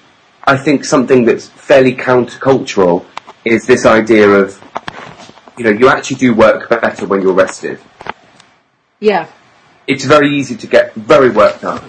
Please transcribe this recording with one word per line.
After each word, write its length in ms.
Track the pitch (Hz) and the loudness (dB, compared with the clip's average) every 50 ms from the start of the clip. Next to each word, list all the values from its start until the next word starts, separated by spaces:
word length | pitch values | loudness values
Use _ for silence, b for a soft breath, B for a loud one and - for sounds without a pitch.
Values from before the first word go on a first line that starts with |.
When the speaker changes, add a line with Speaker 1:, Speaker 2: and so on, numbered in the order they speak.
| _ _ _ _ _ _ _ _ - | _ _ _ _ _ _ _ _ -2
Speaker 1:
I 140 | - 139 | -2 -2
think 280 | 131 - 160 143 131 - | -2 0 -2 -2 -2 -2
something 420 | - 151 143 120 - 135 131 117 | -2 -2 -2 0 2 2 2 2
that's 200 | 113 104 - - | 2 0 -2 -6
fairly 480 | - _ _ - - 151 135 135 127 123 | -16 _ _ -2 2 2 4 4 2 -2
countercultural 1120 | - - - 127 127 117 117 - - - 135 135 120 95 - - 98 92 87 87 90 - - _ - - - - _ _ | -4 -2 0 0 0 0 -2 -8 -8 -2 0 0 0 -2 -6 -2 -2 0 0 0 -2 -4 -10 _ -20 -20 -20 -20 _ _
is 240 | 117 117 110 107 - | -2 -2 -2 2 0
this 180 | 123 123 - | 0 2 4
idea 420 | 127 113 110 107 110 117 107 104 101 | 2 2 2 2 2 4 4 4 4
of, 320 | 101 98 98 95 - - - - _ - - - - - - - - - - - - - _ - _ | 4 2 2 -2 -4 -16 -20 -16 _ -16 -16 -14 -18 -18 -20 -20 -20 -20 -20 -20 -20 -20 _ -20 _
you 60 | - 120 | -4 -2
know, 80 | 110 | -2
you 180 | 104 107 123 131 | 0 2 2 2
actually 280 | 147 - - - 139 | 2 0 -4 -8 -6
do 180 | 127 131 127 113 | -2 0 0 2
work 340 | 107 110 107 107 - - - | 4 4 4 4 0 -2 -4
better 380 | 117 117 - 110 - - 107 | -4 -2 -2 -4 -6 -6 -6
when 160 | 90 98 95 92 | -4 -4 -2 0
you're 100 | 95 92 | 0 0
rested. 460 | 92 92 - - - - 76 65 - - _ _ _ - - - - _ _ _ _ _ _ _ _ _ _ _ _ _ _ _ _ | 0 0 -2 -4 -12 -12 -12 -12 -12 -16 _ _ _ -16 -16 -16 -18 _ _ _ _ _ _ _ _ _ _ _ _ _ _ _ _
Speaker 2:
Yeah. 300 | 202 214 202 175 151 - - _ _ _ _ _ _ _ _ _ _ | -2 0 0 0 -4 -6 -16 _ _ _ _ _ _ _ _ _ _
Speaker 1:
It's 180 | - 139 135 - | -6 -6 -6 0
very 300 | 131 151 151 143 143 143 | 2 2 2 2 2 -2
easy 220 | 143 135 - 123 | -4 -4 -6 -8
to 100 | - - | -12 -8
get 260 | - - - - - - | 0 0 0 0 0 -6
very 360 | 113 107 113 151 147 135 123 | -16 -2 2 2 4 4 2
worked 320 | 104 107 101 98 - - - | 2 2 0 0 0 -2 -10
up 220 | 92 87 - - | -10 -10 -10 -12